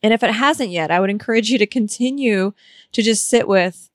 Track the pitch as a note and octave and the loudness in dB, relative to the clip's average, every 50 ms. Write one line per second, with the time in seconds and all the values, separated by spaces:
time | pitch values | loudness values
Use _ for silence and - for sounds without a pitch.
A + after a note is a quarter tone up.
0 | - G#3+ A3+ A3+ - A3+ A3 G#3+ C4 C#4 D#4 D4 C4+ G#3 F3 F3 D#3+ D3+ D#3+ F3 | 2 2 2 2 2 0 0 2 0 0 0 0 -2 -4 -4 -4 -2 0 0 2
1 | F#3+ F#3+ G3+ G#3 - - A3+ A3 A3+ G#3+ B3 B3+ G#3 G#3 - C4+ G#3+ G#3 - - | 2 0 -2 -4 -4 -2 0 0 0 0 0 0 0 0 0 -4 -4 -4 -4 -4
2 | B3 B3+ C4+ C#4+ C#4 A#3+ G#3+ F#3+ F#3+ G3 G#3 _ _ - - - _ _ _ - | -4 -2 -2 -2 0 0 0 0 0 -2 -4 _ _ -20 -20 -20 _ _ _ -2
3 | A3 A3 A3+ G#3 - - - A#3 - - G3 F#3+ F3 F#3 F3+ - - _ _ | 0 0 0 0 0 2 2 2 2 4 2 2 2 0 -4 -10 -20 _ _